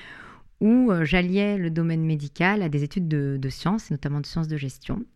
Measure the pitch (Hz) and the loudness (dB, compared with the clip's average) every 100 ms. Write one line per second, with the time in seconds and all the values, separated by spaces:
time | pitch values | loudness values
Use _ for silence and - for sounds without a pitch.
0 | - - - - - - 208 247 247 175 | -20 -20 -20 -20 -16 0 4 6 6 4
1 | 156 185 180 190 202 202 170 160 165 165 | 4 2 2 2 2 0 0 0 0 0
2 | 160 156 143 - 180 208 175 143 147 202 | 0 0 -4 0 0 2 0 -2 -2 -2
3 | 170 151 139 139 135 - 160 214 - 147 | -2 0 -2 -2 -4 -4 -2 -2 -2 -6
4 | 147 147 143 165 156 151 135 - - 135 | -4 -4 -4 -4 -4 -4 -6 -10 -8 -8
5 | 247 | -8